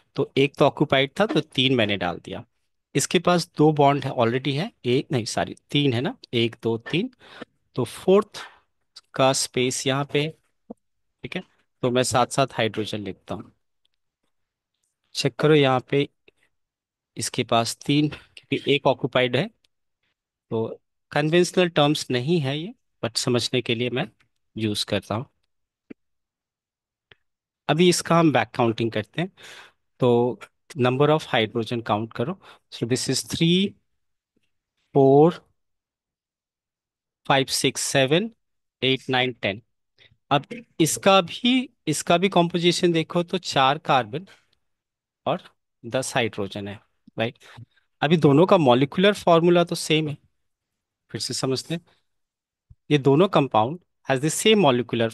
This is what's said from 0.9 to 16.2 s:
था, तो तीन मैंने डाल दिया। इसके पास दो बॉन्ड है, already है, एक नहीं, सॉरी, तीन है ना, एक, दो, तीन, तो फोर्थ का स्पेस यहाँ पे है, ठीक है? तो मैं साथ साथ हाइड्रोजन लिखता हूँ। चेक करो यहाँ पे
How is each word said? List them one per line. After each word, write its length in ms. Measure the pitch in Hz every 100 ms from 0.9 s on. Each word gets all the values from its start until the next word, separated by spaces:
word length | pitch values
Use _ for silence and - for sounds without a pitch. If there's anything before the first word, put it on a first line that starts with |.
| 139 139 -
था, 60 | 208
तो 140 | 311
तीन 360 | 147 - 131 131
मैंने 220 | 104 101
डाल 220 | 92 85 -
दिया। 200 | 90 - _ _ _ _ -
इसके 240 | - 185
पास 320 | 170 180 160 -
दो 140 | 151
बॉन्ड 340 | 151 143 143 131
है, 60 |
already 420 | 135 117 127 139
है, 180 | 139 208 - 123
एक 220 | 123 -
नहीं, 140 | 131 104
सॉरी, 300 | - 87 - _
तीन 220 | 147 143
है 80 | 117
ना, 160 | 151 262 -
एक, 220 | 123 117 -
दो, 140 | 113 113
तीन, 340 | - 151 247 - - - - _ _ -
तो 80 |
फोर्थ 580 | 123 - - 190 214 - - - _ _ _ - _
का 200 | - 131
स्पेस 540 | 135 - - 123 127 139
यहाँ 180 | 131 143
पे 160 | 147
है, 80 | 151 - _ _ _ - _ _ _ _
ठीक 120 | - 180
है? 80 | - _ _ _
तो 100 | 131
मैं 120 | 123
साथ 240 | 123 131 120
साथ 200 | - 135
हाइड्रोजन 480 | - 113 104 104 107
लिखता 360 | 98 90 - 90
हूँ। 160 | - _ _ _ _ _ _ _ _ _ _ _ _ _ _ _ _
चेक 220 | - 139 -
करो 200 | 151 156
यहाँ 240 | 135 127 -
पे 200 | 139 143 _